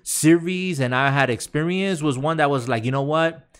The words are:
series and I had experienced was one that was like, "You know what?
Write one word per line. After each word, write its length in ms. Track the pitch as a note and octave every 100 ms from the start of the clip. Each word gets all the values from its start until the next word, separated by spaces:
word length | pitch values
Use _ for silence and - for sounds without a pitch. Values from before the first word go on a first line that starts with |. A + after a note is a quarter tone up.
series 800 | - - D3+ E3+ E3 F#3 F#3 D3+
and 140 | B2+
I 160 | B2+ C#3
had 180 | C#3 C3
experienced 720 | A2+ - D3+ D#3+ F#3 G3 F3
was 140 | D3+ B2+
one 220 | D3 D#3+
that 120 | C#3+
was 180 | C#3+ A#2+
like, 160 | A#2+
"You 80 | A2+
know 100 | C3+
what? 440 | C#3 D#3 E3 D3+ -